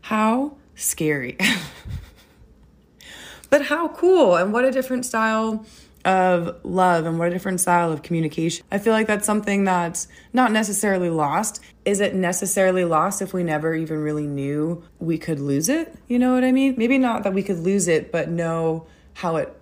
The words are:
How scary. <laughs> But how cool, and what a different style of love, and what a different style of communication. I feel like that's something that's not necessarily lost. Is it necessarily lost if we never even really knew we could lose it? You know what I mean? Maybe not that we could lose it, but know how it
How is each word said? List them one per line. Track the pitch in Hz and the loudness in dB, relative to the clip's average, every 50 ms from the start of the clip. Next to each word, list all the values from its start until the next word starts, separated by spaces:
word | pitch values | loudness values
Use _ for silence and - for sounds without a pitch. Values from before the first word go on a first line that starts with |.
| - | -6
How | - 220 214 214 220 226 254 277 294 294 - - _ _ | -4 -2 0 2 2 2 0 -2 -4 -8 -14 -20 _ _
scary. | - - - - - 160 151 151 139 127 123 - - 185 | -8 -6 -6 -4 -2 -2 -2 -2 -2 -4 -8 -8 -2 -2
<laughs> | 220 240 185 165 143 - - - - - - - - - - - _ _ _ - _ - _ - _ _ _ _ _ _ _ - - - - - - - - - - | -2 -2 -2 -6 -12 -16 -18 -14 -12 -12 -12 -12 -14 -20 -20 -20 _ _ _ -20 _ -20 _ -20 _ _ _ _ _ _ _ -20 -20 -20 -20 -20 -20 -20 -20 -2 2
But | - 294 285 | 2 2 4
how | - 294 320 339 320 | 2 -2 -2 -2 -4
cool, | - - - 359 381 359 285 196 175 | -2 2 4 6 6 8 6 6 6
and | 170 180 202 208 | 4 2 0 0
what | 240 254 | 2 2
a | 269 262 | 2 2
different | 269 254 - 254 254 254 | 0 -2 -2 -4 -4 -4
style | - - 226 220 220 220 220 220 220 220 214 220 - - - - - _ - _ | -4 -2 0 0 0 0 0 0 -2 -4 -6 -8 -12 -20 -20 -20 -20 _ -4 _
of | - 190 190 185 185 180 175 170 175 - - - | 0 2 4 4 4 2 2 0 -4 -8 -10 -10
love, | - 180 185 185 185 175 165 156 | -4 0 2 4 4 4 2 0
and | 165 165 | -2 -2
what | 165 170 175 | -2 -2 -2
a | |
different | 175 185 175 196 185 175 | -2 -2 -4 -4 -2 -2
style | - - 175 175 170 165 160 | 0 2 2 2 2 0 -2
of | 143 - | -4 -4
communication. | - 175 165 160 151 151 - 160 165 160 - - _ - | -4 -2 -2 -2 -2 -2 -2 -2 -2 -4 -6 -10 _ -6
I | 202 | -2
feel | 202 226 220 | 0 2 2
like | 220 220 | 2 2
that's | 214 214 202 208 | 0 -2 -2 0
something | - 214 214 208 208 202 196 196 | 0 0 0 0 0 0 0 2
that's | 190 185 175 175 170 175 - - - - - - - - | 2 2 0 0 -2 -4 -8 -10 -10 -14 -20 -20 -4 0
not | 240 254 240 | 2 2 4
necessarily | 214 214 220 196 202 - - 208 196 185 180 175 | 2 0 0 0 -2 -2 0 0 0 2 0 0
lost. | 165 160 151 139 147 175 220 - - - - - - _ _ | 0 0 0 0 0 0 -2 -2 -6 -10 -18 -20 -20 _ _
Is | 196 202 190 | -2 0 0
it | 202 196 - | 0 0 0
necessarily | 190 185 175 180 - - 185 - 202 190 185 185 185 180 | 0 0 0 -2 -2 -4 -2 0 2 2 4 4 2 2
lost | 170 165 156 160 196 196 - 196 | 2 2 2 2 0 -2 -4 -6
if | 185 - | -4 -4
we | 185 175 | -4 -2
never | 165 156 151 151 160 165 | 0 -2 0 0 -2 -2
even | 160 160 156 160 151 151 | -2 -4 -4 -4 -4 -4
really | 151 151 151 147 | -4 -4 -4 -4
knew | 147 143 139 139 139 143 147 151 165 170 170 170 - _ _ | -4 -4 -4 -4 -4 -2 -2 -2 -2 -4 -6 -10 -20 _ _
we | 165 165 165 | -4 -4 -4
could | 160 - - 160 139 | -4 -2 -4 -4 -4
lose | 139 143 139 139 156 196 | -2 -2 0 0 0 0
it? | 277 320 330 320 - - - _ | 0 0 -2 -6 -12 -20 -8 _
You | 240 247 | 0 2
know | 247 254 254 | 2 4 2
what | 254 247 | 2 4
I | 254 | 4
mean? | 262 262 269 269 254 | 4 4 2 2 2
Maybe | 233 220 240 269 269 | 0 0 2 2 2
not | 262 240 220 208 202 | 2 2 0 -2 -2
that | 202 190 | -2 -2
we | 196 190 | -2 -2
could | - 196 165 | -2 -4 -2
lose | 160 185 196 202 175 | 0 0 0 2 2
it, | 165 165 151 - - | 2 2 0 0 -2
but | - 170 147 160 | -4 -4 -2 -2
know | 170 170 170 165 165 165 165 160 160 165 160 - - _ _ - - | -2 -2 -2 -2 -2 0 0 0 -2 -2 -6 -14 -20 _ _ -20 -16
how | - - 175 165 | -8 -4 -2 -2
it | 156 135 - - - | -2 -2 -4 -8 -20